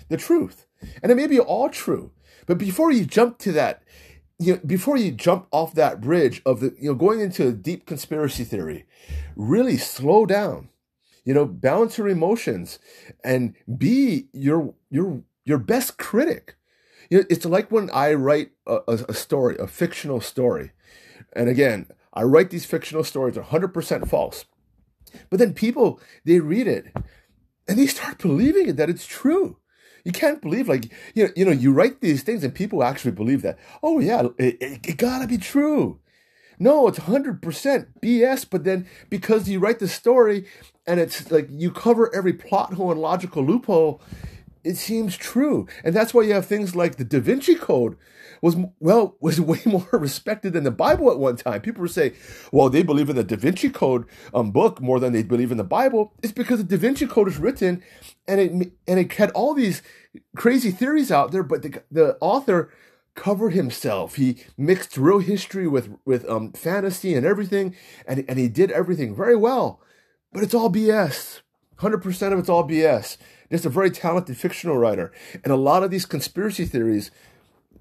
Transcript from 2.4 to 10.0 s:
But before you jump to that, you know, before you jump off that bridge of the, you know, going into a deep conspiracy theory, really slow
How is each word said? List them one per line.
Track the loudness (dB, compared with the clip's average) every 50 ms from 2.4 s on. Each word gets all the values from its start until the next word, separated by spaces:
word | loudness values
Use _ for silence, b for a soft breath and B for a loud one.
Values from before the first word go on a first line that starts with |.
| b
But | -4 -2
before | -2 -2 -4 0 0 2 4
you | 4 2 0
jump | 2 2 2 2 2 0 -4
to | -6 -2 0
that, | 0 0 0 -2 -6 b b b b b b b b b _ _ -2
you | 0 0 0
know, | 0 -2
before | -2 -4 -2 0 0 0
you | 0 0 -2
jump | -4 -2 0 0 0 0 -2 _
off | -2 -2 -2 0 0
that | 0 0 0 0 -4
bridge | -2 0 2 2 2 2 0 -2 -2
of | -2 0 0
the, | -2 -4 -6 -6
you | -4 -4
know, | 0
going | 2 2 2 2 0
into | -2 -4 -2 -2 0
a | 0
deep | -2 -2 -6 -8 -8 -8 -10
conspiracy | -12 -12 -12 -10 -8 -6 -4 -4 -4 -4 -6 -8
theory, | -6 -6 -8 -6 -8 -10 -12 -16 B B B B B -10 -10 -10 B -10
really | -6 -2 0 2 2 2 2 0
slow | -2 -4 -8 -10 -4